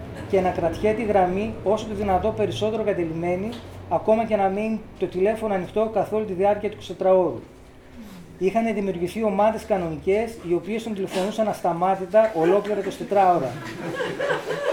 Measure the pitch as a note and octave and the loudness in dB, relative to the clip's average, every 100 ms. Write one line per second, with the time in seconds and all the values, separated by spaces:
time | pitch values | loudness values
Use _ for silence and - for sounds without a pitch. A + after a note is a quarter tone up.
0 | - - - F#3+ F3+ F3 E3+ E3 G#3+ A3 | -12 -12 0 2 2 0 -2 0 0 0
1 | G#3+ G3+ F3+ F#3+ A3 G#3 F#3 G#3 G#3+ G3 | 2 4 4 2 -4 -2 0 0 -2 -4
2 | G#3 F3+ G#3+ G#3+ G3 - G#3+ A3 G3+ F3 | 0 2 0 0 -2 0 -2 0 0 0
3 | E3 E3 F3 F3+ G#3+ A#3+ - - - E3 | -2 -2 -2 -2 -4 -8 -14 -16 -2 0
4 | - A3 A3+ G#3 F#3+ G3 A3 A3 - - | 2 2 2 2 2 0 -2 -4 -8 -6
5 | F3+ F3+ G3 A3+ G#3+ F#3+ E3+ G#3 A3 G#3+ | -4 0 0 0 -2 -2 -2 -2 0 0
6 | - G#3+ G#3+ F3+ G3+ G3+ G#3 - - F3 | 0 -2 -2 0 2 2 -2 -8 -12 0
7 | F#3+ F#3 E3+ A2 - - - - - - | 4 6 4 -2 -12 -20 -20 -20 -20 -18
8 | G#3 F#3 - - F#3 A3 A3+ G#3 G3 E3+ | -18 -18 -18 -2 0 2 0 0 -2 -2
9 | F3 G#3+ A3 G3 G#3+ G#3+ - G3 E3 D#3 | -4 0 0 4 2 2 -2 -2 -2 -2
10 | F#3 G3+ A3+ - E3+ E3+ E3+ A3 A#3 G3 | 0 0 0 -6 -2 -2 0 -6 -4 -6
11 | E3+ F#3+ F#3+ G3+ G#3+ E3+ F#3 E3+ F#3 F#3 | -4 -2 -2 0 -2 0 -2 2 2 0
12 | F3+ G#3+ A3 E3 E3 G3+ G3+ G3+ F#3+ - | 4 4 6 4 4 4 2 -2 -2 -6
13 | - G3+ F#3 F3 C3+ - - - - C5 | 0 4 6 4 0 -6 -10 -8 -8 -6
14 | A#4+ - C#5+ - - C#5+ C#5+ | -6 -4 -2 -2 -2 -2 -2